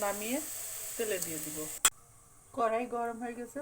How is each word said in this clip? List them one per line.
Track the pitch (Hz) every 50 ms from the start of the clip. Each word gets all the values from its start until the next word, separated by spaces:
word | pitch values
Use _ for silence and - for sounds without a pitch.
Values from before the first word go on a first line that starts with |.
| 208
নামিয়ে | 202 202 208 208 226 254 302 311 - - - - - - - - - -
তেলে | - 233 208 202 180
দিয়ে | 170 170 160 151
দিব। | 156 156 156 156 156 156 - - - - - - - - - - - - - - - - -
কড়াই | 262 233 220 220 233 247
গরম | 233 240 233 233 233 233 226
হয়ে | 247 240 233 240
গেছে, | 240 233 - 277